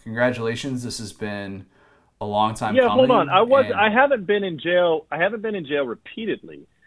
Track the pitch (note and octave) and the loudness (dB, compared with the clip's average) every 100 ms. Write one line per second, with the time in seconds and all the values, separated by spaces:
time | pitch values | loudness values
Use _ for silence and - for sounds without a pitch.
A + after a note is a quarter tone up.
0 | A2+ A2+ B2 A#2 A2+ A#2 C#3+ B2 A#2+ G#2+ | -10 -2 0 0 -4 -4 -6 -6 -8 -10
1 | G#2 - G#2+ G2+ G2 G2 - _ _ _ | -12 -10 -8 -8 -10 -12 -16 _ _ _
2 | _ - G#2 G#2 G#2+ A2 A2 B3+ A#3+ B3 | _ -12 -4 0 0 0 0 2 4 4
3 | B3+ A3 E3 F#3 A#3+ C4+ G#3+ G3 G#3+ A#3 | 4 4 4 2 4 4 2 0 2 4
4 | C#4+ B3 F3+ G#3 G3 D3+ E3 F3+ F3 D#3 | 4 2 0 -2 -2 -4 0 2 4 2
5 | - D3+ F#3+ A3 A3 G3+ C#3 C#3+ B2+ G2+ | -2 -2 -2 -2 -6 -6 -4 -4 -4 -6
6 | - - G#3+ A#2 E2 D2 - _ | -12 -8 -6 -6 -10 -20 -20 _